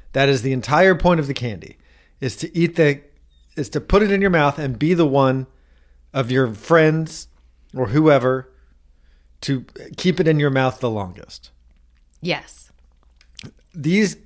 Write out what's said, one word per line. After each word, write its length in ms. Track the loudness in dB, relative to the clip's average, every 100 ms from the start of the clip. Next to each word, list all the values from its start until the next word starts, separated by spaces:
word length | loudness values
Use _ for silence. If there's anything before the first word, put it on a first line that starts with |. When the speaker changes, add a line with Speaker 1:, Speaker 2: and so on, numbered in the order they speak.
| -8
Speaker 1:
That 160 | 0 2
is 140 | 2
the 100 | 0
entire 420 | -4 0 4 4
point 260 | 4 2 2
of 60 | 0
the 60 |
candy, 420 | -4 -6 -8 -14 -20 _ _ _ -8
is 140 | -8 -8
to 200 | -8 -2
eat 180 | -2
the, 280 | 2 2 0 _ _ _ _ _ -10
is 120 | -6
to 100 | -6
put 220 | 0 2
it 80 | 2
in 100 | 0
your 100 | 2
mouth 280 | 2 2 0
and 200 | -6 -2
be 140 | 0
the 120 | 2 2
one 400 | 2 2 0 -6 _ _ _ _ _ _
of 180 | -6 -2
your 200 | 0 0
friends 760 | -4 2 4 4 2 -4 -10 -16 _ _ _ _ -8
or 120 | -2
whoever 640 | 2 4 4 2 -2 -6 _ _ _ _ _ _ _ _ -14
to 220 | -6 -6 -6 -20 -18 -4
keep 220 | -2 0
it 80 | 2
in 140 | 2
your 100 | 2
mouth 300 | 0 0 -2
the 100 | -4
longest. 600 | -4 -8 -12 -20 -20 -20 _ _ _ _ _ _ -12
Speaker 2:
Yes. 520 | -8 -8 -10 -20 -20 _ _ _ _ _ _ -20 -20 _ _
Speaker 1:
These 440 | -8 -2 0 0 -4